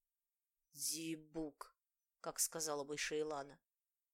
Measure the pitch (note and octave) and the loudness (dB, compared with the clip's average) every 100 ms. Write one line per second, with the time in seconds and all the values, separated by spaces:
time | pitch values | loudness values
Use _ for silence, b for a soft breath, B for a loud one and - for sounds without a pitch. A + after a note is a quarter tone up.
0 | _ _ _ _ _ _ _ C#3+ C#3+ D#3 | _ _ _ _ _ _ _ -4 -2 0
1 | D#3+ D#3 D3+ D#3+ D#3 - - _ _ _ | 0 -2 -4 -4 -4 -6 -14 _ _ _
2 | _ _ E3 - - E3 D#3 D3 C#3+ D3 | _ _ -2 2 2 2 2 2 0 0
3 | - D3+ D#3 C#3+ C#3+ C3+ _ _ _ _ | 2 2 2 0 -4 -10 _ _ _ _
4 | _ | _